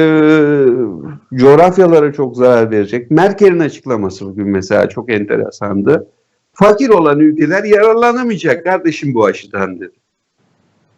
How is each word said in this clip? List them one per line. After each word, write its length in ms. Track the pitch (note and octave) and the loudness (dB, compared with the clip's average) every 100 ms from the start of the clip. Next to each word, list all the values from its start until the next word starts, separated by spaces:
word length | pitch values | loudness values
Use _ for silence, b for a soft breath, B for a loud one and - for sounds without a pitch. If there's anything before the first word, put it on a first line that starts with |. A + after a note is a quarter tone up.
| D#3+ D#3 D3+ D#3 D3 C#3+ C3 B2 A2 E2 C#2+ C#3+ - | 2 2 2 2 2 2 2 0 -4 -8 -14 -18 -10
coğrafyalara 800 | B2+ C3+ D3 F3+ F#3 F3 E3 D3 | 2 4 6 4 4 4 4 2
çok 220 | D3 C3 A#2+ | -2 -6 0
zarar 340 | B2 A#2 A2+ | 2 2 0
verecek. 400 | G#2+ G2 A#2+ A#2+ | -2 -2 -6 -2
Merkel'in 480 | D#3 G3 G3 G3+ E3+ | 2 2 2 2 2
açıklaması 680 | C#3+ - C3+ A2+ F#2+ - G2 | -2 -6 -6 -4 -6 -8 -12
bugün 220 | G2 G2+ | -8 -4
mesela 420 | G2 F#2 G2+ G2 | -4 -2 -2 -2
çok 220 | B2 A2 | -4 -6
enteresandı. 960 | G#2+ G#2 A2+ G#2+ - G2+ G2 G2 D#3+ - _ _ _ _ | -4 -4 -4 -6 -8 -8 -4 -2 -2 -4 _ _ _ _
"Fakir 360 | - G#3 G#3 C4+ | 0 2 2 2
olan 300 | G3 D#3 D3 | 2 2 2
ülkeler 440 | D#3 D3+ D3 F#3+ | 2 2 -2 -2
yararlanamayacak 1000 | G#3 G#3 A3 A3+ A#3+ A#3+ A#3+ F#3+ E3 E3 | 0 2 2 2 0 0 -4 -4 -4 -4
kardeşim 500 | F3+ F#3 E3+ - C#3+ | -2 -2 -2 -4 -4
bu 120 | A#2 G2+ | 0 0
aşıdan." 540 | F#2+ G2+ G2 F#2+ F2+ | -2 -8 -8 -8 -8
dedi. 160 | F2+ _ _ _ _ _ _ _ _ _ _ | -16 _ _ _ _ _ _ _ _ _ _